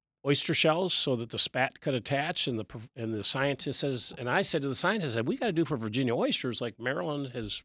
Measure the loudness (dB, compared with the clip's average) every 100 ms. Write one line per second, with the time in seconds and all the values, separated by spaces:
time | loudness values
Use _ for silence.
0 | _ _ 2 2 2 4 4 4 2 2
1 | 2 0 0 0 0 2 0 -2 -2 -2
2 | 0 0 0 -2 -2 -2 -6 -12 -14 -8
3 | -4 2 2 4 0 -2 -2 -2 -2 -2
4 | -4 -4 0 2 2 0 0 0 0 0
5 | 0 -2 0 0 0 0 0 -2 -2 0
6 | 0 2 0 0 -2 -4 -6 -6 -4 -2
7 | -4 -4 -6 -6 -6 -8